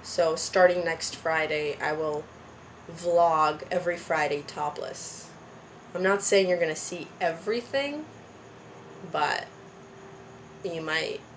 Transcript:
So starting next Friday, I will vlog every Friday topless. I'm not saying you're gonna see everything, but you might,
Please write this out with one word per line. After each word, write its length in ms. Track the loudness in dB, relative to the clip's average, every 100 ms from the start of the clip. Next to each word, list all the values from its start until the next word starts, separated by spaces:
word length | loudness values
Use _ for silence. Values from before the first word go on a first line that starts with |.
So 340 | -8 2 2 2
starting 500 | 0 6 6 6 0
next 300 | -2 -6 -4
Friday, 640 | -2 0 0 0 -2 -2
I 100 | -2
will 320 | -2 -2 -4 -8 -16 -20 -20 -20 -20 -14
vlog 760 | -6 2 6 6 6 4 2 -2
every 280 | -2 0 -4
Friday 460 | 0 0 2 -2 -6
topless. 800 | -4 -4 -4 -8 -8 -12 -14 -16 -18 -20 -20 -20 -20 -10
I'm 80 | 0
not 220 | 2 2
saying 240 | 4 4 6
you're 100 | 2
gonna 180 | 2 -2
see 340 | -6 -8 -10 -2
everything, 840 | -2 -2 -4 -4 -2 -2 -2 -6 -12 -16 -20 -20 -20 -20 -20 -20 -20 -16 -6
but 340 | -2 0 0 -6 -14 -20 -20 -20 -20 -20 -20 -20 -20 -20 -10
you 180 | -8 -6
might, 380 | -2 -2 -2 -6 -12